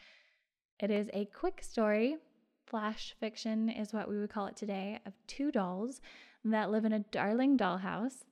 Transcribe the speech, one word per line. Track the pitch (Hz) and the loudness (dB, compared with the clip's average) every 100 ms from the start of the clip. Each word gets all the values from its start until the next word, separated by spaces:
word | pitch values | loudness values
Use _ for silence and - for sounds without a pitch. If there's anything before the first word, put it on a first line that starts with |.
| - - _ _ _ _ _ - | -20 -20 _ _ _ _ _ -2
It | 202 | 2
is | 208 208 | 2 0
a | 202 208 | -2 -4
quick | - 359 - | -2 -2 -2
story, | - - 214 214 240 311 - _ _ _ - | -4 0 4 4 2 0 -8 _ _ _ -8
flash | 226 214 220 - - | -4 -2 -4 -8 -8
fiction | 220 226 226 220 226 | -8 -4 -2 0 0
is | - 208 | 0 -4
what | 220 - | -4 -4
we | 208 | -4
would | 208 | -4
call | 214 196 | -4 -6
it | - | -6
today, | 208 196 196 220 - | -6 -4 -4 -8 -12
of | - - | -16 -12
two | - 285 | -4 0
dolls | 247 180 185 233 262 - - - - 214 | 0 0 -2 -4 -6 -16 -20 -20 -6 0
that | 220 196 | 2 2
live | 214 220 | 2 2
in | |
a | 214 | 2
darling | 208 - 185 226 269 262 | 0 -2 0 4 6 6
dollhouse | 190 180 190 170 247 - - | 4 0 -2 -4 -4 -6 -16